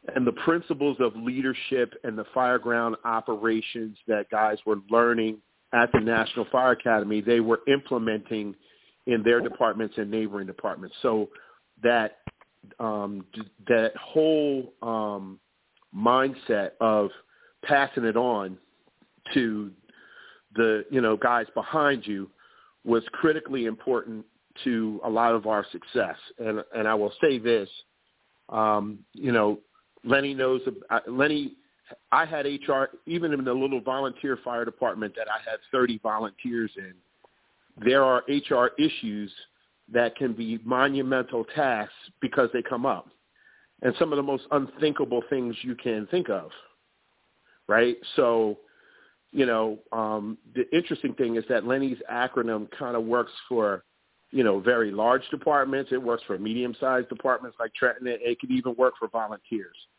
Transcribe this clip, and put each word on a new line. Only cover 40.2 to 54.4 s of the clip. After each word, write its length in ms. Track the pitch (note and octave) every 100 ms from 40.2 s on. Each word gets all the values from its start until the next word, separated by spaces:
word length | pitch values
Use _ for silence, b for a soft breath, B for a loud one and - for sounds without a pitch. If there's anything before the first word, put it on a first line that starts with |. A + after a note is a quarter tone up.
| C3
be 260 | A2+ A2+ A2+
monumental 800 | A2+ B2+ C#3 C#3 C3 C3+ B2 A#2+ A2+
tasks 400 | D3+ C#3 A2+ G#2 - - _
because 280 | C3+ - A#2+
they 100 | B2
come 240 | - B2 C3
up, 220 | F#2 - _ _ b b b b b
and 120 | B2+ B2
some 140 | E3
of 40 | C#3+
the 60 |
most 220 | C#3 C3+ -
unthinkable 720 | D3 C3 - D#3 C#3+ C#3 B2 -
things 280 | C3+ B2 A2
you 120 | B2
can 320 | A#2 B2+ A2 G#2+
think 200 | F3+ C#3+
of, 200 | G2 D#2+ - - _ _ _ _ _ _ _ b b -
right? 300 | G#2+ B2 A#2+ - -
So, 420 | B2 A#2 A2 G#2 b b b b b b _
you 140 | - B2+
know, 320 | A2+ A2 G#2+ _
um, 460 | A2+ G#2+ G#2+ G#2 A2 _
the 100 | B2+ A#2+
interesting 400 | E3 F3 D3 C3+
thing 220 | A2+ B2 A2+
is 80 | A2
that 180 | A#2+ A2
Lenny's 320 | C3+ C3+ A#2+ -
acronym 580 | A#2+ B2+ B2+ A#2 A2 G#2 -
kinda 220 | B2+ A#2+
works 320 | A2+ A#2+ A#2 - -
for, 360 | B2 G#2 F#2+ _ _ _ _ _
you 120 | C3+